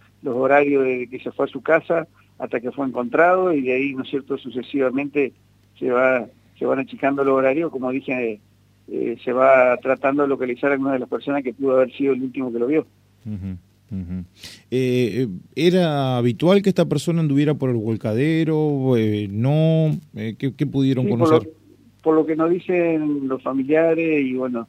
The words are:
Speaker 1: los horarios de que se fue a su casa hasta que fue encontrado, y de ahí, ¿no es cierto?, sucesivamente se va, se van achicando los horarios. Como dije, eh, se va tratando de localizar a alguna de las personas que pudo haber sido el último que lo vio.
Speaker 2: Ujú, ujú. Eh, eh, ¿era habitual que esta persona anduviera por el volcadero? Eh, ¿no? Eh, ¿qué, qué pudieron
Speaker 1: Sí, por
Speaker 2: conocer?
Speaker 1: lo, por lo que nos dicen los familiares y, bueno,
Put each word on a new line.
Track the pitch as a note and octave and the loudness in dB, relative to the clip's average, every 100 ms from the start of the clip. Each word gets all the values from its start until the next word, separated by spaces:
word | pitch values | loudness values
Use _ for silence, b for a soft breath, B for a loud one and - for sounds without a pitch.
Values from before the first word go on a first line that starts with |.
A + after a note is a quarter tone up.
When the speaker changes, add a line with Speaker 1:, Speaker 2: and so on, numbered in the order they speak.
| b _ | b _
Speaker 1:
los | D3 A#2+ | -6 -2
horarios | C3+ C#3+ C#3+ C#3 | 4 4 4 2
de | C3 B2+ B2 | 0 -2 -6
que | B2+ | -10
se | B2+ | -10
fue | - C#3 | -4 -4
a | |
su | C3+ | -4
casa | A#2 D#3+ - E3 D#3 b b - | 0 0 2 -4 -4 b b -14
hasta | B2+ B2+ | -8 -6
que | A#2+ | -6
fue | B2+ C3+ | -6 -6
encontrado, | B2 A#2+ D3 E3+ F#3 F#3 | -4 -2 2 4 4 2
y | D3+ | 0
de | B2+ | 0
ahí, | B2+ C#3 | -2 -2
¿no | C3 | -6
es | C3 | -6
cierto?, | C#3 C3 C3+ | -6 -6 -10
sucesivamente | B2+ B2+ A#2+ C#3 B2+ B2+ C#3+ C#3+ B2+ _ _ _ _ - | -8 -10 -6 -2 0 -2 -4 -2 -2 _ _ _ _ -6
se | C3+ | -2
va, | B2 C3 B2+ G#2+ _ _ - | 2 2 2 -4 _ _ -6
se | |
van | B2+ C3 | -2 -2
achicando | C3 A#2 C3+ C#3 | -4 -4 -2 0
los | C3+ | 2
horarios. | C3+ C3 C#3+ E3 | 2 2 0 -2
Como | B2+ B2+ | -4 -6
dije, | C3+ C3 B2+ A#2 G#2+ _ _ _ _ - | -6 -6 -6 -6 -8 _ _ _ _ -10
eh, | B2+ A#2+ A#2 | -6 -6 -6
se | - | -4
va | B2 C3+ C3 B2+ A#2+ | 2 6 6 4 2
tratando | C3 C3 C#3 C#3+ | -2 -2 0 0
de | C#3 | 0
localizar | C3 B2+ B2 C#3+ | -2 -4 -2 -2
a | |
alguna | C#3 C3+ | 0 -2
de | C3 | -4
las | A#2 | -4
personas | D#3 D3 C#3+ | -6 -4 -4
que | B2+ | -4
pudo | A2+ C3+ C3 | -4 0 2
haber | B2+ | 0
sido | - C#3 | 0 -2
el | B2+ | -2
último | C3 B2+ B2+ | -4 -6 -6
que | A#2 | -2
lo | A#2+ | 0
vio. | D#3 - _ _ _ | -2 -4 _ _ _
Speaker 2:
Ujú, | A2 G#2 F#2+ F2+ _ _ - | -12 -10 -8 -12 _ _ -12
ujú. | F#2+ E2+ F#2 F2 B B B B | -10 -8 -10 -12 B B B B
Eh, | B2+ C3 B2 A#2+ A2 B2 | -2 0 0 0 -2 -4
eh, | F2+ - | -6 -10
¿era | - E3+ F#3 E3+ C#3+ C3 B2 | 0 2 4 2 0 0 0
habitual | A#2+ A#2 D#3+ G3+ | 0 2 4 4
que | G3 | 4
esta | F3+ E3 | 2 0
persona | D3 E3+ E3 | 0 0 0
anduviera | D#3 C#3 D3 | 2 2 2
por | C3+ C3 | 0 0
el | A#2+ | -2
volcadero? | G#2+ A2 A2+ A2 D3+ D#3+ D#3+ D#3 D3+ C#3+ C3 A#2+ | -2 -2 -2 0 2 2 0 0 0 0 2 2
Eh, | A2 G#2 G#2 | 2 0 -2
¿no? | G2+ B2+ D3+ D#3+ D#3+ D#3 - - G#2+ | -2 2 4 4 4 2 -2 -8 -8
Eh, | A2 G2+ | -8 -4
¿qué, | C#3 | -6
qué | - C#3+ | -4 -2
pudieron | C3+ C3+ B2+ | 0 2 2
Speaker 1:
Sí, | C3+ | 0
por | A#2+ | 2
Speaker 2:
conocer? | D#3+ D#3+ - | 4 4 2
Speaker 1:
lo, | - - - _ _ | -16 -20 -20 _ _
por | D#3+ D#3 | 2 2
lo | D3 | 2
que | |
nos | D#3+ D#3+ | 0 0
dicen | F3+ - F3+ E3+ D#3+ D3+ C#3+ C3+ | 0 0 0 2 0 0 -2 -4
los | C3 | -4
familiares | C3 C3+ C3 D#3 E3 E3 E3 D3+ | -4 -2 2 2 4 2 0 0
y, | C3 | 0
bueno, | B2+ B2+ A#2+ | -2 -4 -6